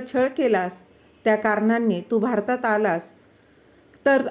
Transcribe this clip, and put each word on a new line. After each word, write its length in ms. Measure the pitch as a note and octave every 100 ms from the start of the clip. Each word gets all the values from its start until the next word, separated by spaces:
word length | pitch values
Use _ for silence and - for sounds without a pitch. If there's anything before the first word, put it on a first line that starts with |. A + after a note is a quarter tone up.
| B3+
छळ 140 | B3+ C4 C4
केलास, 360 | B3+ G3 F3+ - - _ _ _
त्या 120 | A3+ G#3+
कारणांनी 640 | A3 G#3 G#3+ A#3 A3+ F3+ -
तू 80 | A3+
भारतात 460 | A#3+ G#3+ G#3+ B3+
आलास, 380 | A#3 G#3 G#3 E3+ - - _ _ _ _ _ _ _ - C#4
तर 220 | C4+ -